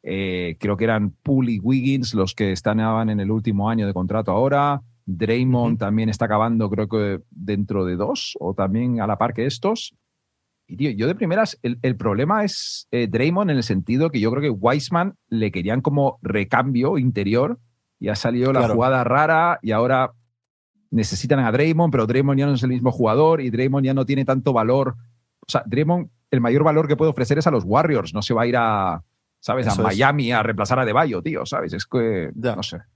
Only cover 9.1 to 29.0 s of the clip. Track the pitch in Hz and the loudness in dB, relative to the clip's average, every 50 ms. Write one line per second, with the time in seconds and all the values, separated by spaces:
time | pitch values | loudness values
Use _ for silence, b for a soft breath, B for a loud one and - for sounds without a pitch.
9.1 | 104 - 113 120 110 110 117 139 139 - - 190 226 233 - - _ _ _ _ | 0 0 0 -2 0 -2 -4 -4 -4 -2 -2 -2 -2 -2 -6 -14 _ _ _ _
10.1 | _ _ _ _ _ _ _ _ _ _ _ _ - 92 135 151 113 98 110 143 | _ _ _ _ _ _ _ _ _ _ _ _ -6 -4 -4 -4 -2 -2 -2 -2
11.1 | 180 208 233 165 170 208 - - - _ - 120 120 120 120 131 123 - - 113 | -2 -2 -2 -2 0 0 -2 -2 -4 _ -6 -6 -6 -2 -2 -2 -2 0 -2 -2
12.1 | 101 107 135 156 202 220 214 196 - - - - - - - _ - 120 120 107 | 0 0 0 0 0 0 0 -2 -4 -6 -10 -10 -12 -14 -10 _ -2 -2 -2 0
13.1 | 117 113 127 156 175 190 208 180 147 131 113 - 104 95 90 - 117 131 156 165 | 0 0 0 2 2 0 0 2 0 0 0 0 -2 -2 0 0 0 0 0 0
14.1 | 131 113 101 113 120 139 147 147 117 95 95 117 127 151 131 - 175 170 180 196 | 0 0 0 0 0 0 -2 -2 -2 2 2 2 2 2 -2 -2 -2 -2 -2 -2
15.1 | 190 _ _ _ 117 113 110 101 - 92 87 101 113 127 123 156 143 143 139 135 | -6 _ _ _ -2 0 0 0 -2 -2 -2 0 -2 0 0 0 0 2 0 0
16.1 | - - - - 101 107 98 - - 120 131 135 131 120 127 143 196 151 127 127 | -2 -4 -8 -4 -2 -2 0 2 0 0 0 2 0 0 0 2 0 2 0 0
17.1 | - 104 101 98 107 120 135 180 240 - _ _ _ _ _ _ _ _ - - | 0 0 0 0 2 2 0 0 -2 -6 _ _ _ _ _ _ _ _ -6 -4
18.1 | - - - 120 117 123 123 131 135 127 123 113 107 113 120 131 135 127 123 117 | -4 -2 -2 -2 0 0 0 2 2 2 2 2 2 2 2 2 2 2 0 2
19.1 | 127 143 151 156 160 160 165 175 175 - - 110 110 110 120 123 135 127 131 123 | 2 2 4 4 4 4 4 2 0 -2 -2 -2 0 0 2 2 2 2 0 -2
20.1 | - _ _ _ _ _ _ _ _ _ _ _ _ _ _ _ - 117 107 - | -4 _ _ _ _ _ _ _ _ _ _ _ _ _ _ _ 0 0 0 0
21.1 | - 90 - 123 143 135 127 113 110 131 147 160 165 160 170 165 127 127 110 110 | -4 -6 0 2 4 4 4 4 2 2 2 2 4 2 2 2 2 2 0 2
22.1 | 123 131 135 139 139 135 139 143 143 120 113 127 127 123 117 127 123 131 123 110 | 2 2 2 2 2 2 2 2 0 0 0 0 0 0 0 0 0 2 2 2
23.1 | 107 131 156 160 165 151 135 123 107 117 127 131 135 139 135 131 135 135 131 110 | 4 4 4 4 4 2 0 -2 -2 0 0 0 2 2 0 2 0 0 0 0
24.1 | 139 139 135 - 131 131 123 147 131 117 110 113 127 135 135 131 117 - - _ | 0 0 0 0 0 0 0 2 2 2 2 4 2 2 2 -2 -4 -8 -16 _
25.1 | _ _ _ _ _ _ - - - 127 - 110 107 131 151 147 175 180 170 - | _ _ _ _ _ _ -14 -4 -4 -4 -2 0 -2 0 2 2 0 -2 -2 -6
26.1 | _ _ _ _ - 127 120 117 120 143 151 160 151 156 160 143 147 139 156 160 | _ _ _ _ 0 0 2 2 2 2 2 4 2 2 2 2 0 2 2 0
27.1 | 139 - 160 - 143 151 156 175 - 117 87 95 104 139 160 156 147 113 92 78 | 2 0 0 0 0 0 2 2 0 0 0 2 2 2 2 2 0 0 -2 -4
28.1 | - 107 101 - 120 110 117 120 120 123 117 113 107 101 95 92 82 82 | -6 -6 -4 -2 0 0 0 0 0 0 0 2 0 0 0 -2 -2 -6